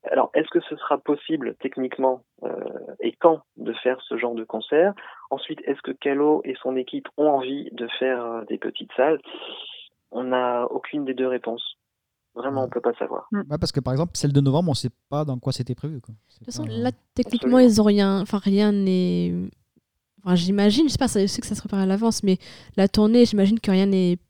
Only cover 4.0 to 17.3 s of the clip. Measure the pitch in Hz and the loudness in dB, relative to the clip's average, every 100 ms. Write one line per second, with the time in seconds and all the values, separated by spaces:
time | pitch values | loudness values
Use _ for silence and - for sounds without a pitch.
4 | - 113 120 117 110 113 - 147 190 202 | -6 -6 -4 -6 -8 -8 0 2 2 0
5 | - - - 135 - 156 - 139 - 135 | -18 -20 -10 -10 -8 -10 -6 -6 -6 -6
6 | 143 139 147 151 - 127 131 131 127 143 | -4 0 2 2 -2 -6 -4 -4 -6 -10
7 | - - 151 139 131 143 - 117 117 - | -10 0 2 2 -2 -8 -10 -10 -10 -4
8 | 131 123 117 117 107 110 - - - - | -2 -2 -4 -10 -8 -6 -6 -10 -8 0
9 | 139 156 - - - - - - - _ | 0 0 -4 -16 -16 -16 -16 -18 -20 _
10 | _ 120 127 127 123 120 123 131 - 151 | _ -8 -2 -2 0 -2 -4 -6 -8 -8
11 | 135 127 131 123 117 117 - - _ _ | -6 -4 -2 -2 -6 -8 -10 -16 _ _
12 | _ _ _ 117 135 135 127 123 120 120 | _ _ _ -10 -6 -4 -4 -2 -4 -4
13 | - - - 202 143 151 175 - 123 131 | -6 -8 -6 -6 -4 -4 -4 -4 -2 -2
14 | 175 - 147 143 139 143 175 131 123 _ | -2 -2 2 2 4 2 0 -2 -4 _
15 | _ 143 151 127 135 - 123 123 147 147 | _ -4 -4 -4 -6 -6 -6 -8 -8 -12
16 | - 110 _ _ - - 214 220 247 - | -16 -20 _ _ -14 -10 -8 -4 -4 -6
17 | _ - 247 | _ -4 -2